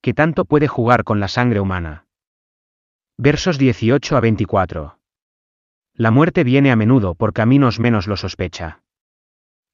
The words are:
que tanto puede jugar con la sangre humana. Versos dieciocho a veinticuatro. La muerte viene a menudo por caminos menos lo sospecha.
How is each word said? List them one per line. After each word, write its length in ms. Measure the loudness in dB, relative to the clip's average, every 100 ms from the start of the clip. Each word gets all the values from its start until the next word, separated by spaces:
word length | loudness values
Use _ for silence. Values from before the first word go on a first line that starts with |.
que 100 | -6
tanto 320 | -2 -2 -2
puede 240 | 0 0 0
jugar 340 | -2 2 2
con 160 | 2 -4
la 100 | -2
sangre 320 | -2 0 0
humana. 440 | -2 -4 -8 -12 _ _ _ _ _ _ _ _ _ _ _ -2
Versos 400 | 0 2 -2 0
dieciocho 600 | 0 2 0 0 0 0
a 20 |
veinticuatro. 800 | 0 0 -2 -2 -2 -6 -12 -18 _ _ _ _ _ _ _ _ _ -2
La 120 | 2
muerte 340 | 4 4 2
viene 260 | 2 4 4
a 60 | 2
menudo 380 | 2 2 0
por 180 | -2 -4
caminos 480 | 0 2 4 2 0
menos 260 | 0 0 -2
lo 120 | -6
sospecha. 640 | -8 -8 -10 -8 -12 -14 _ _ _ _ _ _ _ _ _